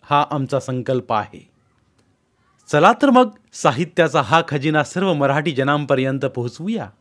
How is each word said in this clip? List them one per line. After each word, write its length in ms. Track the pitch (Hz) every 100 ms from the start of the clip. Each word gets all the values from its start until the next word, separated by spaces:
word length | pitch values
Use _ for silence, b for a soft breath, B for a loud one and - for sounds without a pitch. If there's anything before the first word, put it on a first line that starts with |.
हा 240 | - 147 147
आमचा 280 | 143 131 135
संकल्प 540 | - 127 117 131 -
आहे. 380 | 113 104 - _ _ _ _ _ _ _ _ _ _ _ _ -
चला 260 | 147 175 233
तर 80 | 277
मग 200 | 254 214 - _
साहित्याचा 680 | - 165 127 165 - 160 147
हा 200 | 135 165 165
खजिना 360 | 151 143 156
सर्व 300 | 147 175 190
मराठी 380 | 156 139 139 156
जनांपर्यंत 760 | 135 135 147 143 135 131 135 135
पोहोचवूया. 680 | 127 123 - 175 226 104 _